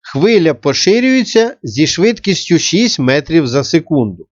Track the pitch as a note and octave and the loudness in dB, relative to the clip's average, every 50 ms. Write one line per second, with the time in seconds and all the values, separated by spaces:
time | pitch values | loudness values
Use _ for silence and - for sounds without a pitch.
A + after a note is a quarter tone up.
0 | _ - - C#3 D3+ A3 A#3 G#3 E3+ D#3+ D3 B2+ - - - - - F3+ G3+ A#3 | _ -10 -4 0 2 4 4 4 2 2 0 0 -2 -2 -2 0 0 0 2 2
1 | B3 C4 C4 C4 A#3+ - - A3+ A3+ A#3 C#4 _ - G#3+ G3+ A#2+ D#3 D3 - - | 2 2 2 0 0 0 0 0 0 0 -4 _ -12 -10 -2 -2 -2 -2 0 0
2 | E3+ A3+ A#3+ A3 - G3 F#3+ - - - F3 D#3+ C3+ - - F#3 A#3 A#3+ - - | 0 0 0 0 -2 -4 -4 -4 -2 0 0 0 0 0 0 0 0 0 -2 -2
3 | C3+ B2 C3 D3 C#3+ - D#3+ E3 D3+ B2+ A#2 C#3 C#3 - - E3+ E3 - D#3+ C#3+ | 0 0 0 0 -2 0 0 0 0 2 -2 -2 -4 0 -2 -2 -2 0 -2 -2
4 | A#2+ G#2+ F#2 F#2 - _ | -2 -2 -4 -10 -18 _